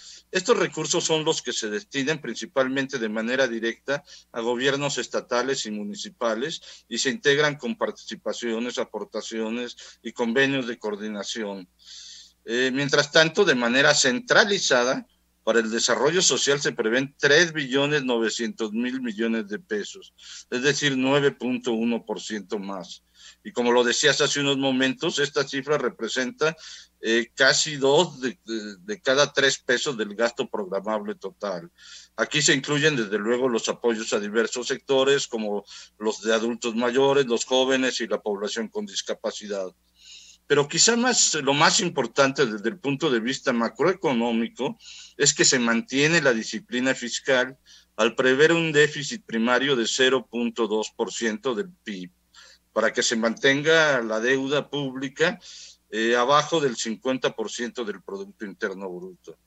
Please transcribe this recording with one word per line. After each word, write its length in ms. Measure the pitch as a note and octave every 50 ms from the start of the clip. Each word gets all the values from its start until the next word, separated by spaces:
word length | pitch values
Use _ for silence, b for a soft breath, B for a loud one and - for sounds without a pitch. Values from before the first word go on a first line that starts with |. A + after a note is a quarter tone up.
| B B B B B B
Estos 260 | - F#3 F#3 - A#3+ G3+
recursos 460 | F3 D3+ - D#3 D#3 D3 - E3+ D#3+
son 200 | - D#3+ D#3 D#3
los 180 | D#3 D#3 - -
que 100 | B2 A#2
se 180 | - - G#2+
destinan 500 | G#2 G#2 G2+ _ - C#3 C3+ C3+ D#3+ D3+
principalmente 800 | D#3 A#2+ A2+ - A#2 - - C3+ C3 B2+ C3 C#3 C3+ C3 - C3
de 100 | A2+ G#2+
manera 380 | G#2+ A2 A2 A#2 B2 C3 C3+ B2
directa 540 | A#2 A2+ A2 A#2 A#2 - _ - C#3 C#3+ - B B B B B -
a 80 | A#2+
gobiernos 580 | A2+ A#2+ B2 A#2+ C3 C#3 C3+ C#3 C#3+ C#3 C#3 B2+
estatales 680 | A#2 - - A2 - - B2 A#2+ B2 C3 C3+ C3+ -
y 40 | A2
municipales 1120 | G#2+ G#2 G#2 G#2 G2+ G2+ - G#2+ F#2 - B2 A#2 A2 G#2+ B2+ D#3+ E3+ - - - - - _ -
y 100 | A#2+ A2+
se 120 | - C3+
integran 460 | A#2+ A2 - D3 C#3 C#3+ D3+ D3+ C#3+
con 200 | C#3+ - A#2 A2+
participaciones, 1000 | - A#2 G#2 G#2 - - - A2+ F2+ - A2 G#2 - A#2+ A#2+ A2 A2 A#2+ B2 A#2 B2+
aportaciones 1000 | A2+ - - G#2 G2+ - - A2 G#2 - A2+ A2+ A2+ A2 A2+ A#2+ B2 A#2 - B B B B B B
y 100 | A#2 A2
convenios 540 | - B2 A2+ A2+ C3 C#3 C3+ C#3 C3+ B2
de 120 | A#2 A#2 -
coordinación. 920 | - G#2+ G#2 G2 G#2 G#2+ G#2+ G#2 G2 - - A#2 A2 G2+ G2 G2 F2+ - _ _ B B B B B B B B B B B B -
Eh, 260 | - A2+ B2 B2+ C3 B2
mientras 400 | C3+ C#3+ C#3+ D3 D3 C#3+ - -
tanto, 320 | E3 D#3 D#3+ D#3 - G3+
de 100 | E3+ C#3+
manera 400 | B2 A#2+ A#2 A#2+ C3 C#3 D3+ D3
centralizada, 1120 | - - C3+ B2 B2 A#2+ - D3 F3+ A3+ G3+ G3+ F#3 - - C#3+ B2 B2 B2 C3+ C4 A3+ _ _ _ _ _ _ _ -
para 140 | - A2 A#2
el 120 | A2+ A2
desarrollo 520 | A2 A#2 - - A#2+ G#2+ B2 D3 E3 F#3+ F3
social 380 | - C#3 A2+ - C3+ C#3+ C#3+
se 100 | C#3+ D3+
prevén 460 | B2 - A2+ A2 A2+ B2+ C#3 C#3 - -
tres 340 | - C#3+ C#3+ D#3 F3+ E3+ D#3
billones 520 | D#3 C#3+ B2+ B2 C#3 C#3 C#3+ D3+ D3+ C3+
novecientos 680 | B2+ B2 A#2 A2+ A2 - - A#2 A2 G2+ - A#2 G#2+ G#2
mil 280 | A2+ A#2+ B2+ B2+ C3+
millones 480 | B2+ A#2+ G#2+ G2+ A2+ A2+ A2+ A2+ G#2+ G2
de 100 | G#2 G2+
pesos, 560 | F2 - A2 G#2 G2 - - F#2+ F#2 - _ B B B B B B B
es 120 | A#2 B2 B2
decir, 340 | D3 C#3+ C#3+ D3 D3 C3+
nueve 360 | B2+ C3 C3 C#3 C#3+ C#3 C#3+ C3
punto 400 | - A#2 B2 B2+ A#2+ A#2+ B2+ A#2
uno 320 | A2 A#2 A#2 A#2 A2 -
por 160 | - G#2 F#2
ciento 400 | - - A2 G#2+ F#2+ F2+ A#2 G#2
más. 420 | G2 G2 G2 F#2+ F2 - - - _ B B B B B B B B
Y 80 | G#2+
como 220 | - B2 A#2+ A#2+ A#2+
lo 100 | B2 B2
decías 380 | A#2+ A#2 - - D3 C3+ B2+
hace 180 | D3 C#3 - C#3+
unos 180 | C#3+ C#3 C#3
momentos, 600 | C3+ C3+ C3+ C3 B2+ C3 C3 B2+ B2 - E3 - C#3+
esta 240 | C#3+ C#3+ - D3 C#3
cifra 360 | C3+ - C#3 C3 C3+ D3+ D3
representa, 800 | B2+ A#2 F#2 - A2+ G#2+ - B2+ B2+ B2 A#2+ - D3+ D#3 D#3+ B B B B B B B B _
eh, 320 | - G#2+ A2+ A#2 A#2 - _
casi 400 | - C3+ C3+ D3 - - D#3+ D3+
dos 440 | C#3+ C3 C3+ C#3 D#3 F3+ D#3 D3 C3
de, 180 | B2+ B2+ F#2+ _ _
de, 320 | G#2+ A2+ A2 G#2 G#2+ G2+
de 240 | F#2 F2 G2+ G#2 G2
cada 320 | - C3+ C3 C#3 D3 C#3+ -
tres 260 | - C3+ C3+ - -
pesos 380 | _ - B2+ A#2 - D#3 C3+
del 180 | G#2+ G#2+ G#2 G2+
gasto 320 | G2 A#2 A#2 - - B2
programable 720 | A2+ - G#2+ G#2 F2+ F#2+ G2 F#2+ G#2+ A2 G#2+ G2+ G#2 G#2
total. 560 | F2+ - F#2+ F#2 _ - G2+ F#2 F2 E2+ F2 _ B B B B B B B B
Aquí 240 | - A2+ - - D3+
se 140 | D3 - D#3
incluyen, 400 | C#3 C3+ C#3 D3 D3 C#3+ D#3+ D3+
desde 240 | B2+ A2 G2 G2+ G#2
luego, 300 | G2+ A2 B2 B2 B2+ C3
los 200 | A#2 A2 - -
apoyos 440 | G2+ - - A#2+ A#2 A2 A2 - -
a 80 | A2
diversos 480 | G2+ G#2 G#2 A#2 A2+ G#2+ - B2+ A#2+ -
sectores, 580 | C3+ A#2 _ - C3+ C3 C3 C3+ C#3 C#3 -
como 380 | - - A2+ A2 G#2 G#2 G2+ G2 B B B B B B -
los 240 | G#2+ A2 G#2+ - G#2
de 100 | A2 A2+
adultos 440 | A2+ G#2+ A#2 A#2+ A2+ - A#2+ A2
mayores, 500 | A2+ B2 B2 A#2+ C3+ C3+ C#3 C#3 C#3 C#3
los 180 | A#2+ A#2 A2 -
jóvenes 560 | - C3 C3 C3 B2+ C3+ C3 C3 B2+ - -
y 60 | A#2+
la 140 | G2 G#2 G2+
población 480 | - G#2+ G#2 G2 G#2 G#2 - A#2 A2+ G#2
con 180 | - G#2+ G#2+
discapacidad. 880 | G2 F#2 - - - G#2+ - - A2 G2+ - G#2+ G#2 G2+ G2 F#2+ F#2 F2+ _ _ B B B B B B B B B B B B
Pero 240 | - C#3+ C#3+ C#3+ C#3+
quizá 280 | - E3 - G#3+ A#3
más, 380 | A#3 A#3+ B3+ A#3 - - - -
lo 200 | D#3 C#3 B2+ C#3
más 260 | D3 D#3+ F#3 F3+ -
importante 640 | G#3 F3+ - C#3+ A#2+ A2+ - - C#3 C3+ C3+ - D3
desde 240 | A2+ G#2+ G#2+ G2 A2+
el 80 | G#2
punto 340 | - - C3+ C#3+ C3+ E3 D#3+
de 100 | B2+ A2+
vista 320 | G#2+ A#2+ C3+ - - C#3 B2
macroeconómico 1200 | A#2 A#2 A2 - - C3+ F3 F#3+ F#3 - D#3+ C3 A#2 A#2 A#2+ A#2 A2+ A#2 A2+ - - A#2+ D3 - B B B B B B B B
es 160 | B C#3+ C#3+ -
que 120 | - E3
se 140 | - - C3
mantiene 600 | A#2+ A#2 A#2 A2+ A2+ - B2+ C3+ C#3+ D3+ E3+ E3+
la 120 | D3+ C#3 A#2+
disciplina 640 | A2+ A2 - - G#2+ - - A#2 B2 B2 C3+ B2+
fiscal 600 | - B2 A#2 - - - - C3+ B2+ B2 C3 C3+ _ _ B B B B B B
al 180 | - A2 A#2 A2+
prever 380 | - C3 B2+ C3 C3 D3+ D#3+ E3+
un 180 | E3+ E3 D#3+ D3+
déficit 520 | D3 D3+ D3 D3+ D#3 C#3+ - B2 A2 -
primario 520 | - A2+ A2+ A2 A#2+ B2 B2 C3+ C#3+ C#3
de 100 | A#2+ A2+
cero 400 | G#2+ - - C3 C3 B2+ C3 A2+ _
punto 380 | - A#2 A#2+ A#2 A2+ - A#2
dos 240 | G#2 G#2 A2 G#2+ - -
por 180 | - A#2 F#2+ -
ciento 420 | - A#2 A2+ G#2+ G#2+ - C3+ B2
del 160 | G#2 G2+ F#2 F2+ _ _
pib, 260 | - G#2 F#2 F2+ F2+ _ _ _ _ _ B B B B B B _ -
para 200 | A2 G#2+ G#2+ -
que 100 | - A#2
se 140 | - B2
mantenga 840 | A2+ A2 A#2 A2 - - C#3 C3+ C#3+ D3 D#3 D#3+ E3 D#3 D3+ C#3 B2+ A#2
la 180 | A2 A2 A2
deuda 480 | A2 B2 C3+ C3+ C3+ C3+ C#3+ C#3+ B2+ -
pública, 720 | - D3 C#3+ C3+ B2+ C3 C3+ C3+ C3+ - D#3 F3 A3+ F3 B B B B B B B B B _
eh, 260 | - G#2+ A2+ A#2 A#2+
abajo 440 | B2 B2 B2 C#3+ D3 D3 D3 E3 E3
del 160 | D3 C3+ A#2
cincuenta 580 | - - A2+ A2 G2 - C3 C3 C3 - D3 -
por 160 | - G#2+ G2+
ciento 340 | - - A#2+ A#2 G#2 - A#2+
del 180 | G2+ G2+ G2 -
Producto 420 | - F#2+ G2 G2 G2+ G2 - A2
Interno 460 | G2 F2+ - - G#2 F#2+ F#2+ G2 F#2+
Bruto. 480 | F2+ F2 F2+ F#2 F2+ - _ - E2 _ _